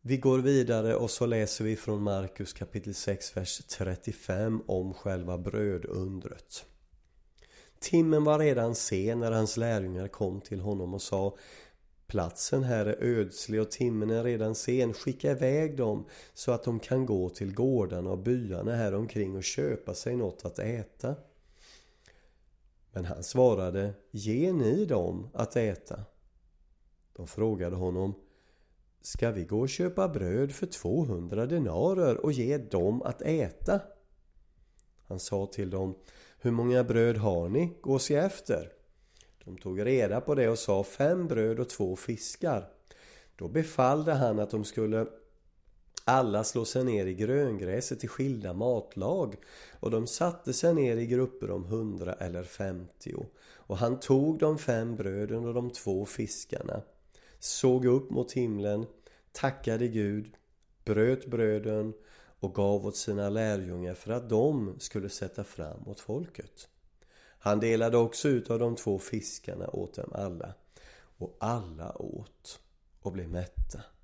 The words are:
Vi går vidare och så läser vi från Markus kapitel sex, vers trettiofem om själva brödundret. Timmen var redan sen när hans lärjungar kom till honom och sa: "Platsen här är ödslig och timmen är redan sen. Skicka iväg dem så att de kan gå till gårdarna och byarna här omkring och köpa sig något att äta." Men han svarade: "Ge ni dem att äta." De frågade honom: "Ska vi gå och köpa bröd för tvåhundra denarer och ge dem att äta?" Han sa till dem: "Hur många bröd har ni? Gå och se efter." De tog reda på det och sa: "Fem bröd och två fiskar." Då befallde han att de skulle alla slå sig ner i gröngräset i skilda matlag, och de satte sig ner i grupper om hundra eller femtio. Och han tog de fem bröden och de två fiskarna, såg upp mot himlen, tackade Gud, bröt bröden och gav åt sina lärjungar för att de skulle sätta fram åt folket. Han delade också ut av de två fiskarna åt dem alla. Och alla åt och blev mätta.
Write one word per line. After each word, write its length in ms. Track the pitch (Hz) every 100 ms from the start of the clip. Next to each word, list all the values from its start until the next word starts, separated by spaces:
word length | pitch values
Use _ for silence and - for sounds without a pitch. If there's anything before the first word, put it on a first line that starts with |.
Vi 160 | 120 131
går 220 | 131 131
vidare 580 | 131 139 120 113 110 113
och 140 | 113
så 160 | - 120
läser 380 | 113 104 -
vi 120 | 107 107
från 260 | - 107
Markus 500 | 104 98 95 - 98
kapitel 420 | - - 107 98
sex, 420 | 95 - 98 - -
vers 220 | 92 -
trettiofem 1040 | - - 92 92 - 110 - 92 110 110 -
om 280 | 95 95
själva 440 | 95 104 92 87 90
brödundret. 1300 | 87 107 104 92 - - 92 95 - - - - - _ _ - _ _ _ _ - - - -
Timmen 440 | - 170 165 156
var 140 | 151 151
redan 360 | 151 123 113
sen 460 | 110 - 95 98 117
när 120 | 117
hans 240 | 113 107 -
lärjungar 520 | 117 110 92 90 95
kom 320 | - 101 95
till 200 | - 98
honom 340 | 95 101 90
och 80 | 95
sa: 340 | - 98 98 98 - - - _ _ _ _
"Platsen 580 | 101 85 - - 139
här 220 | 131 113 104
är 160 | 104
ödslig 580 | 120 120 95 - - 107
och 100 | 107
timmen 400 | - 123 110 107
är 140 | 113
redan 300 | 117 117 110
sen. 400 | 110 - 123 120
Skicka 360 | 107 - 131 147
iväg 460 | 135 131 143 156 135
dem 300 | 117 104 104 - -
så 180 | - -
att 120 | 120
de 160 | - 113
kan 260 | - 131 131
gå 220 | 101 90
till 260 | - 98
gårdarna 560 | 98 127 131 95 90 92
och 80 | 95
byarna 580 | 101 123 113 90 104 117
här 180 | 107
omkring 420 | 98 113 110 98 95
och 80 |
köpa 500 | 95 - 147 117 -
sig 220 | 92 - 123
något 280 | 113 -
att 140 | - -
äta." 560 | 104 117 104 - 120 151 - _ _ - - - _ _ - - _ _ _ _ _ _ _
Men 120 | -
han 180 | 87 78
svarade: 720 | 85 127 127 101 92 95 101 101 -
"Ge 420 | 107 104 113 175
ni 320 | 180 113 147
dem 460 | 202 123 87 90 101
att 220 | - 110 -
äta." 480 | 113 98 - - 104 _ _ _ _ _ _ _ _ _ _
De 140 | - 87
frågade 500 | - 110 104 87 90
honom: 380 | 90 90 95 101 - _ _ _ _ _ _ _
"Ska 300 | - - 117
vi 140 | 104
gå 160 | 82 104
och 80 | 127
köpa 400 | - 175 180 190
bröd 440 | 92 92 101 139
för 140 | 139 170
tvåhundra 800 | - 87 123 151 90 87 98 123
denarer 680 | 160 123 82 151 190 160 117
och 160 | -
ge 260 | 135 117 143
dem 440 | 110 95 87 117
att 200 | 131 127
äta?" 580 | 147 160 107 - - 196 - - _ _ _ - _ _ _ _ _ _
Han 160 | - 95
sa 280 | - 101 98
till 240 | - 95
dem: 240 | 95 95 92 - - - -
"Hur 120 | 123
många 340 | 117 120 123
bröd 320 | 123 113 113 110
har 320 | 107 90 85
ni? 280 | 117 170 170
Gå 120 | -
och 100 | 135
se 120 | -
efter." 580 | 147 185 - - 95 80 - _ _ _ _ - _
De 140 | - 92
tog 280 | 98 92 107
reda 340 | 131 104 104
på 140 | 123
det 140 | 143 117
och 100 | 113
sa: 260 | - 98
"Fem 440 | 101 - 143 180 170
bröd 320 | 120 110 113
och 80 | 123
två 280 | - 98 92
fiskar." 760 | - 113 - - 175 120 92 - _ - - - - -
Då 120 | 85
befallde 640 | 127 160 - 127 147 156
han 260 | 139 127 107
att 120 | 104
de 140 | 110
skulle 420 | 104 - 110 110 110 - - _ _ _ - - - -
alla 400 | - 131 123 104
slå 200 | 110 123
sig 200 | 113 127
ner 220 | 131 110 95
i 80 |
gröngräset 880 | 92 107 135 139 104 90 98 127 -
i 40 | 113
skilda 440 | - 135 123 98
matlag, 840 | 87 117 120 - - 98 190 135 98 - - - -
och 100 | 113
de 160 | 113 117
satte 460 | - 175 170 -
sig 220 | 127 170
ner 220 | 165 131 117
i 100 | 117
grupper 440 | 123 127 - 104
om 140 | 92
hundra 480 | 90 110 110 92 87
eller 300 | - 90 87
femtio. 840 | 90 - 98 92 90 - - - - -
Och 340 | - - - 98
han 240 | 120 131
tog 380 | - 135 147 156
de 200 | 156 151
fem 380 | - 117 117 113
bröden 480 | 98 95 104 113
och 100 | 117
de 160 | 117 123
två 360 | - - 95 101
fiskarna, 760 | - 110 - - - - 107 - - _ - - - -
såg 380 | - 131 127
upp 260 | 123 131 135
mot 220 | 113 123
himlen, 540 | - 120 104 104 104 113 - - - _
tackade 560 | - 139 - - 113 120
Gud, 460 | 110 101 104 107 - _ _ _ _
bröt 420 | - 107 110 131 131
bröden 680 | 120 110 107 110 107 107 107 - - - _
och 140 | 98
gav 320 | 95 101 101 101
åt 100 | 101
sina 320 | - 101 101
lärjungar 680 | 107 110 104 92 90 90
för 180 | 92 -
att 160 | 117 120
de 460 | 110 135 147 101 -
skulle 300 | - 107 95
sätta 360 | - 95 -
fram 440 | 101 - 78 80 -
åt 120 | 101
folket. 680 | - 117 170 - - - - _ - _ _ _ - _
Han 220 | 101 104
delade 360 | 113 113 117 120
också 320 | 117 - 151
ut 220 | 127 -
av 80 | 117
de 180 | 117 117
två 220 | - 98
fiskarna 720 | - 107 - - - 90 90
åt 260 | - 92
dem 180 | - -
alla. 400 | - 98 85 85 92 _ - - - - _
Och 180 | 90 -
alla 640 | 107 117 92 78 82 -
åt 580 | - - 107 _ - - _ _ _ _
och 120 | -
blev 160 | 95 85
mätta. 520 | 87 92 - - - - _